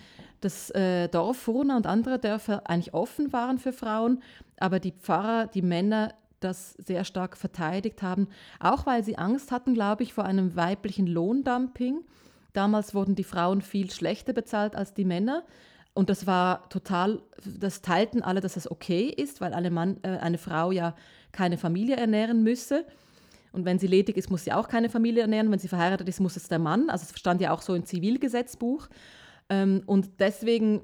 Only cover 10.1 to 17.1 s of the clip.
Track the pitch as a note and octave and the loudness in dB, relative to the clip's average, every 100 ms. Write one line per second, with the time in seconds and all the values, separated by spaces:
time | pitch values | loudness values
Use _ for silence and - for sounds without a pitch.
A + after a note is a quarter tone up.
10.1 | - F#3+ F#3+ F#3 F3 E3+ G3+ G#3 G3+ F3 | -2 0 2 2 0 0 -2 -2 0 0
11.1 | E3+ F3+ C4+ C4 B3 B3+ - B3 D#4 - | 2 2 0 0 -2 -2 -2 -2 -4 -8
12.1 | _ - _ _ G3 G#3 G#3+ G#3 G3+ G3 | _ -20 _ _ 0 2 2 0 0 0
13.1 | F#3+ F#3 F3+ F3 G3 - G3+ F#3 - E3+ | 0 -2 -2 0 0 0 -2 -4 -4 -4
14.1 | G3+ - A#3 - G#3 G#3 G3+ G3 - F#3 | -2 -4 -6 -4 -2 -2 -4 -6 -2 0
15.1 | F3 A3+ D#4+ - - - - _ G3+ F#3+ | 0 0 -2 -6 -16 -20 -20 _ 0 2
16.1 | F#3+ F#3+ F3+ F3+ - - F#3 - F3+ G3 | 2 2 2 2 0 -4 -8 -2 0 0